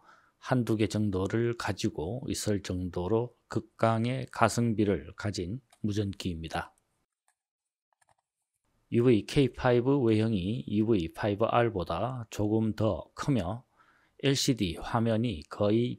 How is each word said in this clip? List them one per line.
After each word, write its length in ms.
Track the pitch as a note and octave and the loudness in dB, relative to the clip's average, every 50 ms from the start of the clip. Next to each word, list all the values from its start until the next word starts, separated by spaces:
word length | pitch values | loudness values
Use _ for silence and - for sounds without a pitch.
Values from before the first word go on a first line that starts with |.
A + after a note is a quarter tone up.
| _ - - - _ _ _ | _ -20 -20 -20 _ _ _
한두 400 | _ - - C3+ B2+ A#2 A2 A2 | _ -4 -2 0 0 2 0 0
개 100 | G#2+ A2 G2+ | 0 0 0
정도를 680 | - G#2+ G#2+ G#2 F#2+ F#2 F#2+ G2 A2 A2+ A#2 A#2 A#2 | 0 0 0 0 0 0 -2 0 0 0 0 0 -2
가지고 680 | - - - G2 - - G#2+ - - D2+ F2 A#2 B2+ - - | -4 -6 -6 -4 -2 -2 -4 -2 -4 -6 -6 -6 -8 -6 -6
있을 340 | - - - G#2+ G#2 F#2+ - | -6 -4 -2 -2 -2 -2 -2
정도로 720 | - F#2+ F2+ F#2 F2+ - F2+ F2 F2+ A2 A2+ B2 B2 _ _ _ - | -4 -6 -4 -4 -4 -4 -4 -2 0 0 0 0 -2 _ _ _ -6
극강의 760 | - A#2 - - _ - - A2+ A2+ A2+ A2+ A#2+ C3 C3 B2+ - | -6 -6 -6 -8 _ 0 0 2 2 2 0 -2 -2 -4 -8 -8
가성비를 840 | - - A#2 G#2+ - A#2+ A#2+ A#2 G#2+ G2+ G#2 G2+ F#2+ D2+ C#2 E2 - | -2 0 0 2 2 2 0 0 2 2 2 2 2 -2 -2 -10 -12
가진 460 | - - G#2 F2+ G#2 F2 E2+ A2 C3 - _ _ _ | -8 -8 -6 -4 -4 -6 -6 -6 -10 -12 _ _ _
무전기입니다. 920 | - G#2 G2+ G#2+ G#2 G2 F#2 - - F#2 E2+ D#2+ E2 D#2 - E2+ - - _ _ _ _ _ _ _ _ _ _ _ _ _ _ _ _ _ _ _ _ _ _ _ _ _ _ _ _ _ _ _ _ _ _ _ _ _ _ _ _ _ _ _ - - | -4 -4 -2 -2 -2 -4 -4 -6 -6 -6 -6 -6 -8 -8 -6 -8 -8 -8 _ _ _ _ _ _ _ _ _ _ _ _ _ _ _ _ _ _ _ _ _ _ _ _ _ _ _ _ _ _ _ _ _ _ _ _ _ _ _ _ _ _ _ -2 2
유브이 320 | A#2 A#2+ C3 A#2+ G2+ - | 4 6 6 6 4 4
케이 240 | - - D3 C3+ A#2+ | 2 2 2 2 2
파이브 520 | - - - B2+ B2 B2 A#2+ C3+ C#3 D3 | 2 0 2 4 4 4 4 4 2 4
외형이 680 | B2 A2+ A2 G#2+ A2 A2+ A2+ F2+ F2 G2 A2+ C3 - - | 4 4 4 4 4 2 0 0 0 -2 -4 -4 -4 -2
유브이 460 | G#2+ G#2 A2 A2 A#2 G2+ - - - | 0 0 2 4 2 2 0 -2 -6
파이브 320 | - - G#2+ G2+ G2+ A2+ | -4 -2 -2 0 0 0
알보다 800 | - - A#2+ A#2+ A2+ G#2 F#2 E2+ - E2+ E2 G#2+ B2 C3 B2 A#2 - | 2 2 2 2 2 0 -2 -4 -4 -4 -4 -4 -4 -6 -8 -10 -10
조금 460 | - - G#2 G#2 A2 A2 A2 A2 G2+ | -6 -2 0 2 2 2 2 0 0
더 360 | - A2 A2 F#2 D2+ - - - | 0 0 0 0 -2 -6 -12 -12
크며, 500 | - - - C#3 A2+ E2+ F2 A2 B2 - _ _ _ _ _ _ _ _ _ _ - - | -8 -2 -2 0 0 0 -2 -4 -8 -10 _ _ _ _ _ _ _ _ _ _ -2 0
엘시디 540 | C#3 C#3 C3 - - C3 - G#2 E2+ D#2+ - | 0 2 2 2 0 2 2 0 -2 -2 -4
화면이 640 | - - - A#2 A2+ A2+ A2 G#2+ A#2+ B2 F#2+ D2 - - | -6 -2 -2 0 2 2 2 0 0 -2 -4 -6 -10 -10
거의 480 | - - G#2 G#2 G#2+ A#2 A#2+ B2 A#2+ | -4 0 2 2 4 2 2 0 -4